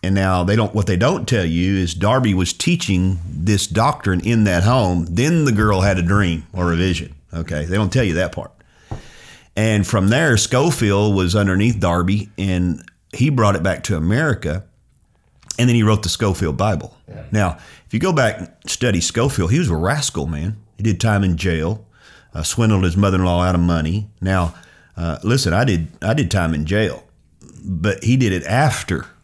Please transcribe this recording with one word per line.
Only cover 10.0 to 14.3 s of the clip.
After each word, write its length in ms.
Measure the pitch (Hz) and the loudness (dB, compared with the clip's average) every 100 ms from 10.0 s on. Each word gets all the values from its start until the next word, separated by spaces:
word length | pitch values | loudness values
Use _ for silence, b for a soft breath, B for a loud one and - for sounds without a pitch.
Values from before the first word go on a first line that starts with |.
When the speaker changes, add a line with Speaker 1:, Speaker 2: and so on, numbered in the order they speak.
| 95 | 2
Speaker 1:
there, 280 | 123 165 110 | 2 2 2
Scofield 760 | - 127 160 135 110 98 107 | 2 0 0 0 0 2 2
was 200 | 98 90 | 2 0
underneath 460 | 104 101 95 113 110 | 2 2 2 0 0
Darby, 480 | 90 87 90 104 101 - | 0 0 0 0 -4 -6
and 460 | 95 90 90 78 - _ _ | -2 0 -2 -4 -10 _ _
he 180 | - 139 | -2 0
brought 260 | 135 107 98 | 2 2 2
it 60 | |
back 220 | 92 85 | -2 -4
to 120 | - 87 | -4 -2
America, 680 | 80 113 156 | 0 0 0